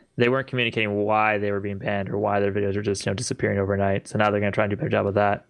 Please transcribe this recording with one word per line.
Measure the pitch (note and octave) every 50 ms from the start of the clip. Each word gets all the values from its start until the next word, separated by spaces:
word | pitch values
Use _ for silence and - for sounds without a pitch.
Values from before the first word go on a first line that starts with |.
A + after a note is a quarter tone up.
| _ _ _
they | - A#2+ A#2+
weren't | C3 C3+ C3
communicating | - - B2+ A#2+ A#2 - A2+ A2 G#2 G2+
why | G#2 G#2 G#2+ G#2+ G#2+ G#2+ G#2+ G#2+
they | G#2 G#2 G2+
were | G2+ G2+
being | G2+ G2+ G2+
banned | F#2+ - - G#2 G2+ G2 F#2
or | -
why | G#2 G#2 G#2 G2+ G2+
their | G2+ G2+ G2
videos | G#2 G2+ G2+ G2
were | G#2
just, | G#2 G#2 G2 - -
you | -
know, | G2+
disappearing | G2 B2 - - - - G#2+ G#2 G2+
overnight. | G2 G2 G2+ G2 G2 G2 G2 G#2 -
So | - -
now | G#2+ G#2+ G#2
they're | G#2 G#2
gonna | G#2 G2+
try | G2 - G#2+
and | G2+
do | G#2
a |
better | A2 - -
job | A2 G#2 G2+
of | G2+ G2
that. | G#2 G#2 G2+ G2+ - - _